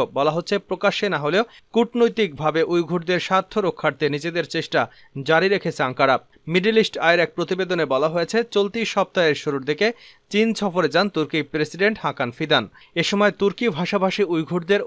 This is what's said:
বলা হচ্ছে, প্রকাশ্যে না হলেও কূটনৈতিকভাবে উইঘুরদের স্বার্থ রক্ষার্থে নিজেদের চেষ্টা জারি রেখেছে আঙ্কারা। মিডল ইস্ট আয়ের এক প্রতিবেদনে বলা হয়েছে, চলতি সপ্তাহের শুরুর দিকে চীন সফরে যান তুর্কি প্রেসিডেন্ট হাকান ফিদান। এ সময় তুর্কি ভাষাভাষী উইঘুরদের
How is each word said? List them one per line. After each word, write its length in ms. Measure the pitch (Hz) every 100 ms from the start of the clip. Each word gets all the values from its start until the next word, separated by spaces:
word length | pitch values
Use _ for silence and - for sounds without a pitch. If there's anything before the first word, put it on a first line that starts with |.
| 117
বলা 180 | 127 151
হচ্ছে, 240 | 165 - 202
প্রকাশ্যে 480 | - 180 202 - 202
না 100 | 156
হলেও 240 | 147 185 240 - _
কূটনৈতিকভাবে 880 | 226 233 240 233 - 196 139 151 156
উইঘুরদের 560 | 160 170 160 175 165 175
স্বার্থ 340 | - 190 190 220
রক্ষার্থে 480 | 180 - 156 131 147
নিজেদের 360 | 143 165 170 147
চেষ্টা 340 | 165 - 156 117 - - 139 135
জারি 220 | 160 190
রেখেছে 320 | 196 170 -
আঙ্কারা। 320 | 131 123 135 123 - _ -
মিডল 300 | 180 202 220
ইস্ট 180 | - -
আয়ের 240 | 160 175 160
এক 60 |
প্রতিবেদনে 520 | - 165 185 180 175 143
বলা 240 | 131 156
হয়েছে, 280 | 170 170 220 233
চলতি 300 | 202 202 226 214
সপ্তাহের 500 | 202 185 190 160 139
শুরুর 280 | 156 139 139
দিকে 220 | 151 214 - - - -
চীন 180 | 202 226 208
সফরে 340 | 208 175 156
যান 180 | 156 202
তুর্কি 300 | 160 147 160
প্রেসিডেন্ট 540 | 147 151 151 165 202 214
হাকান 300 | 151 135 123
ফিদান। 320 | - 151 143 104 - - 170
এ 80 |
সময় 280 | 165 202 208
তুর্কি 340 | - 202 - 240
ভাষাভাষী 540 | 156 175 202 190 - 180
উইঘুরদের 560 | 165 160 175 165 202